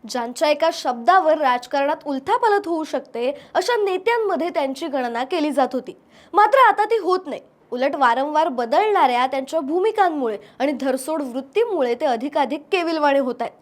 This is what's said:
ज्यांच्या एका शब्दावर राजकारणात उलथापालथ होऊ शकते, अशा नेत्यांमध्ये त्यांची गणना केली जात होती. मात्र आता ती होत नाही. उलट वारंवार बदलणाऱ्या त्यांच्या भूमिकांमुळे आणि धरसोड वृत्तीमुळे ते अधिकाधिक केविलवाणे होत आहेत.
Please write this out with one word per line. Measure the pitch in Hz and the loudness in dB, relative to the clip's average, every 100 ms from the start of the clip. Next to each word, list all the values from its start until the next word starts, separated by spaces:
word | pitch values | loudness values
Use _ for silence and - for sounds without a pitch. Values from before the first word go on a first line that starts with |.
| 226 | -8
ज्यांच्या | 247 240 247 277 | -8 -8 -2 0
एका | 302 320 | 2 0
शब्दावर | 330 294 240 233 370 320 311 | -2 -4 -2 4 4 4 2
राजकारणात | 277 247 247 285 277 302 302 | 2 0 -2 -2 -2 -2 -4
उलथापालथ | 269 269 320 453 403 330 | -6 -2 0 2 2 0
होऊ | 330 | -6
शकते, | 311 277 262 233 247 285 - | -4 -6 -6 -4 -4 -6 -4
अशा | 359 370 480 | -2 0 0
नेत्यांमध्ये | 403 370 415 466 427 330 339 | 0 0 0 0 0 -2 -2
त्यांची | 339 277 269 330 | -2 -4 -4 -6
गणना | 269 247 233 | -4 -4 -4
केली | 262 359 302 | -4 -2 0
जात | 285 254 | 0 0
होती. | 254 - - _ _ _ | -2 -8 -20 _ _ _
मात्र | 370 427 539 | 2 4 6
आता | 480 403 427 | 6 6 0
ती | 453 | 0
होत | 339 370 370 | 2 -2 -2
नाही. | 220 - _ _ | -12 -14 _ _
उलट | 247 269 294 | -2 -2 2
वारंवार | 262 233 285 302 330 | 2 4 0 0 0
बदलणाऱ्या | 254 240 294 427 403 269 247 254 | -2 0 2 4 4 2 2 0
त्यांच्या | 269 262 320 | -2 -4 -4
भूमिकांमुळे | 269 339 427 440 370 302 240 202 - _ | -2 0 0 2 0 0 -4 -6 -12 _
आणि | 269 | -4
धरसोड | 262 269 262 311 311 | -2 -4 -4 -4 -6
वृत्तीमुळे | 269 240 269 403 466 359 247 240 | -4 -8 -4 0 0 0 0 0
ते | 302 | 0
अधिकाधिक | 233 269 - 208 285 - | -2 -2 -2 -2 -4 -2
केविलवाणे | 370 339 320 294 277 | -2 0 0 2 2
होत | 254 240 | 0 -4
आहेत. | 233 - | -8 -10